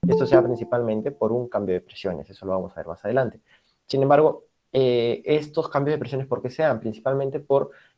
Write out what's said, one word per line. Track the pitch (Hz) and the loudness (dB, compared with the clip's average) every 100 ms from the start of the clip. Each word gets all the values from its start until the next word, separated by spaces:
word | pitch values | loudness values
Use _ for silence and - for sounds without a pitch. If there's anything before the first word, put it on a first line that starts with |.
| - | 2
Esto | 143 135 | 2 4
se | |
da | 127 | 4
principalmente | 117 117 113 123 120 107 110 | 4 -2 -2 -2 0 -2 -4
por | 139 110 | -2 0
un | 120 120 | 0 -2
cambio | 107 101 | -4 -2
de | 90 | -2
presiones, | - - 101 82 71 | -4 -8 -6 -6 -10
eso | 95 | -12
lo | 95 | -6
vamos | 92 90 | -4 -4
a | 85 | -10
ver | 80 | -12
más | 87 | -8
adelante. | 104 127 123 - _ _ _ _ _ | -4 -2 -2 -6 _ _ _ _ _
Sin | 135 | 0
embargo, | 139 143 156 - _ _ _ | 4 6 6 2 _ _ _
eh, | 131 131 123 117 120 | 0 2 4 2 -2
estos | - 151 147 160 - | 0 -2 0 -4 -2
cambios | 143 143 | -2 0
de | 151 | -2
presiones, | 117 135 131 | -4 -6 -4
¿por | 120 | -4
qué | 123 | -6
se | - | -2
dan? | 156 117 | 0 0
Principalmente | 110 107 135 135 139 135 | -4 -6 -4 -2 -2 -6
por, | - 139 139 - _ | 2 2 2 -10 _